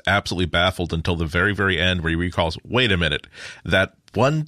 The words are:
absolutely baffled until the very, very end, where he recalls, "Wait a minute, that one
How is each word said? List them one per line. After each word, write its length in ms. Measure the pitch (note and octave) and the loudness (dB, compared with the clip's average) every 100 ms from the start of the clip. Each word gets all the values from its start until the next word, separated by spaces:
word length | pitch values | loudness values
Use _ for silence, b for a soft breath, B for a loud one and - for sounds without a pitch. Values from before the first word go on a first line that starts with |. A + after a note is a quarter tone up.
| - | 0
absolutely 400 | G2+ - F2+ F2 | 0 0 -2 0
baffled 460 | F2 F2+ - E2+ | 2 0 0 -4
until 220 | E2 F#2 E2 | -2 -2 -2
the 100 | D#2+ | 0
very, 300 | F2 G2+ F#2+ | 2 2 2
very 240 | G2 E2 | 0 2
end, 220 | F2+ F2+ | 0 0
where 100 | E2 | 0
he 40 | E2 | 0
recalls, 420 | F2+ F#2 E2 - | -2 -2 -2 -4
"Wait 280 | - A#2+ B2 | -4 0 2
a 60 | F2+ | 2
minute, 280 | D#2+ D2 - B B B - | 2 -2 -8 B B B 0
that 280 | F#2+ G2 _ - | 2 0 _ -8
one 340 | G2 C3 D#3 | 0 2 0